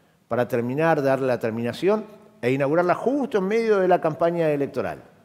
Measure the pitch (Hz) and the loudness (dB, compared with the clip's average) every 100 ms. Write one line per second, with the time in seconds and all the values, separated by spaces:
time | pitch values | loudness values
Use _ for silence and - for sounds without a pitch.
0 | _ _ - 117 123 123 120 139 165 151 | _ _ -6 -2 0 -2 -2 0 2 2
1 | 135 135 131 117 117 113 120 117 180 214 | 2 0 0 -2 -2 -4 -6 -2 0 0
2 | 214 - - _ 123 135 139 165 175 165 | -4 -18 -20 _ -2 0 0 2 2 0
3 | - 285 247 214 185 226 226 202 185 175 | 0 -2 -2 -2 0 0 2 2 4 4
4 | 160 151 170 175 160 143 139 127 95 71 | 2 0 0 0 0 0 -2 -4 -6 -8
5 | - _ | -14 _